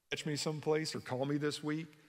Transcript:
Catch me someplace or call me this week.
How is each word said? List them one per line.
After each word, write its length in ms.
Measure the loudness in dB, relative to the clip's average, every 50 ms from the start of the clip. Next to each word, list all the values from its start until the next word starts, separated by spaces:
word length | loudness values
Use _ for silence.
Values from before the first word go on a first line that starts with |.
| _ -6
Catch 160 | -6 -4 -2
me 80 | -2 -2
someplace 580 | 0 0 -2 -2 0 2 2 4 4 2 0
or 60 | -4 -6
call 260 | -4 -2 0 0 2
me 120 | 2 2
this 260 | 2 2 0 0 0
week. 240 | -2 -2 -2 -2 -2 -8 -12 -20 -20